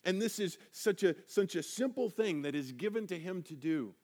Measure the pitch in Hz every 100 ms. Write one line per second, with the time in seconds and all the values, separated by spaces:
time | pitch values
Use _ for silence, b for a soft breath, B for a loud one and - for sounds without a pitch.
0 | 175 190 226 - 190 - B - 220 196
1 | 190 151 - - 190 175 143 - 262 240
2 | 233 196 220 151 143 147 131 127 208 220
3 | 202 175 175 185 - 151 156 156 110 -